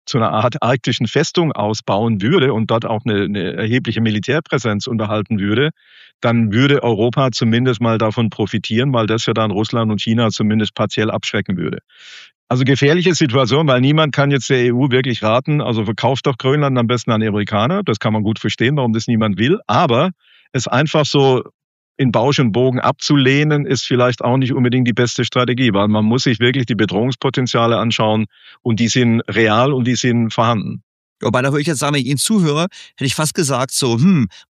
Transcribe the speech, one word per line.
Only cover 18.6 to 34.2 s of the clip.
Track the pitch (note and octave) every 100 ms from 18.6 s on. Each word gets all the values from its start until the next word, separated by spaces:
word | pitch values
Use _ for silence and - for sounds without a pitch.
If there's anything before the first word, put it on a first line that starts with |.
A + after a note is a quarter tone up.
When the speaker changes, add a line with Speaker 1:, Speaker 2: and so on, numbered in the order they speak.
| A2+ D3
Speaker 1:
warum | B2
das | A2 -
niemand | A#2 A2 F#2
will. | A#2+ G3 -
Aber | C#3 E3+ A#2+ F3 - _ _ _
es | C3 -
einfach | B2 D3+ D#3+ D3
so | D3 C3+ B2+ - - _ _ _ -
in | C3+
Bausch | F#2+ B2 D3
und | B2+
Bogen | G#2 B2+ B2
abzulehnen, | - C#3 - C#3+ C3 C#3 D3+ D3+ C3+
ist | B2+ -
vielleicht | B2 B2 A#2+
auch | A#2+ C3
nicht | B2+
unbedingt | C#3 B2 B2+ B2
die |
beste | A2+ B2 -
Strategie, | A#2 B2+ B2 B2+ B2+
weil | G2 G#2
man | G#2+
muss | G#2+ B2
sich | C#3 A2+
wirklich | B2 C3+ A#2
die | G#2
Bedrohungspotenziale | G#2 F#2+ B2 B2+ C#3 B2+ B2+ B2 A#2 A2+
anschauen | A2+ G#2+ A2 A2 G#2+ _ - -
und | B2 G#2+
die | A2+
sind | B2+ A#2+ A#2 -
real | A2 A2+ G#2+ C3
und | C3+ B2
die | A#2
sind | C3 A#2 A2+
vorhanden. | - A2+ A2+ F#2+ A2+ - _ _ _
Speaker 2:
Wobei, | A2+ B2+
da | C3+
würde | D3
ich | D3
jetzt | C#3
sagen, | D3
wenn | D3
ich | B2+
Ihnen | C#3
zuhöre, | - A3 E3 C#3+ F3 - - -
hätte | C3+
ich | -
fast | D#3
gesagt, | - D3 B2+ C3
so, | - C3 A2+
hm, | E3 F3+